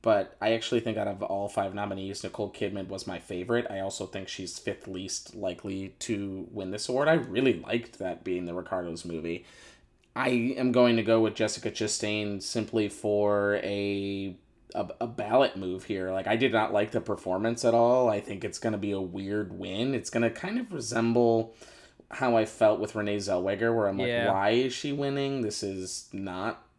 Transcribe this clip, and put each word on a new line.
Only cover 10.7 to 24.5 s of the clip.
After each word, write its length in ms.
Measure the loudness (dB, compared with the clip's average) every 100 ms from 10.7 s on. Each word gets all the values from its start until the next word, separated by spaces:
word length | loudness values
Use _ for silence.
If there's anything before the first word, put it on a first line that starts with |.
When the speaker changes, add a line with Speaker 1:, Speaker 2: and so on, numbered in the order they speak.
Speaker 1:
going 240 | 6 6 6
to 60 |
go 180 | 4 4
with 140 | 4 2
Jessica 360 | -2 0 -6
Chastain 720 | -2 -2 0 0 -2 -2 -4
simply 460 | -4 -4 0 0 0
for 720 | -2 0 4 4 4 4 2
a 720 | 0 -2 -2 -2 -2 -4 -6 -8 _ _ _ -6
a, 120 | -6 -4
a 60 | -6
ballot 480 | -4 2 4 4 2
move 280 | -6 -6 -4
here. 260 | -4 -2
Like, 160 | -2 0
I 80 | 2
did 160 | 4
not 220 | 4 4
like 180 | 2 2
the 100 | -2
performance 600 | -2 -4 -2 0 0 2 4
at 80 |
all. 360 | 6 8 6 6
I 100 | 2
think 240 | -2 -6
it's 160 | -6 -4
gonna 180 | -2 -2
be 140 | -2
a 100 | -2
weird 560 | -2 -6 -2 -2 -2 -6
win. 360 | -6 -2 0 -2
It's 140 | -2
gonna 200 | 0 0
kind 300 | 0 -6 -4
of 120 | -6
resemble 840 | -8 -4 0 4 6 6 4 0 -10 -20 -20 -20 _ -14
how 260 | -2 2 4
I 80 | 2
felt 340 | 4 4 6
with 160 | 0 -2
Renee 220 | -2 -2
Zellweger, 580 | 0 0 0 2 2 4
where 120 | 2
I'm 100 | 0
like, 100 | 0
Speaker 2:
Yeah. 240 | 2 2
Speaker 1:
"Why 200 | 2 4